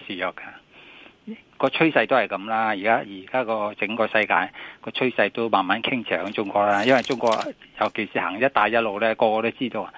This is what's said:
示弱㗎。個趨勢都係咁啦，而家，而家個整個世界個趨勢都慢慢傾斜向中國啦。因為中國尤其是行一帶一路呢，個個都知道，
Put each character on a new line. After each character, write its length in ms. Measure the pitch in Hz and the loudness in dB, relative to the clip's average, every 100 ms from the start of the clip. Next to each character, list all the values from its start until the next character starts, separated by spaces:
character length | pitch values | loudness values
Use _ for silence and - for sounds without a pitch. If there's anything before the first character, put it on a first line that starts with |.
| - | -10
示 80 | 92 | -6
弱 160 | 90 | -6
㗎。 80 | - - - _ - - - - _ - 226 - - | -6 -14 -18 _ -20 -20 -20 -20 _ -16 -16 -16 -2
個 120 | 135 | 0
趨 220 | - 160 | 2 2
勢 120 | 185 185 | 4 2
都 80 | 135 | 2
係 100 | 101 | 2
咁 180 | 98 104 | -2 -4
啦， 200 | 110 110 | -2 0
而 120 | 101 | 0
家， 140 | 104 120 | 2 2
而 340 | 120 98 95 | 0 -12 -6
家 120 | 127 113 | -4 -2
個 280 | 110 104 104 | -2 -4 -4
整 200 | 104 113 | -4 0
個 100 | 107 | 0
世 60 | 110 101 | 2 2
界 240 | 90 92 - - - | 2 0 -6 -18 -16
個 100 | - | -10
趨 180 | - 127 | -2 -2
勢 160 | - 101 | 2 0
都 180 | - 113 | 0 0
慢 160 | 104 | 2
慢 180 | 90 107 | 2 0
傾 240 | - 131 107 | -2 -4 -2
斜 120 | 87 | -2
向 160 | 95 | -2
中 160 | 107 98 | -4 -2
國 160 | 104 104 | 2 4
啦。 180 | 101 | 4
因 100 | 117 | 4
為 80 | 131 | 4
中 140 | 113 123 | 2 0
國 140 | 117 110 285 - - - | 2 2 -2 -10 -12 -4
尤 120 | 107 - | -2 -2
其 100 | 101 | -4
是 80 | 117 | -4
行 180 | 87 98 | -4 0
一 120 | 131 | 0
帶 180 | - 104 | 2 2
一 80 | 117 | 2
路 220 | 113 98 | 0 0
呢， 160 | 110 110 | 0 2
個 200 | 113 110 | 2 2
個 60 | |
都 80 | 113 | 0
知 180 | - 123 | -2 -4
道， 240 | 110 90 | -4 -8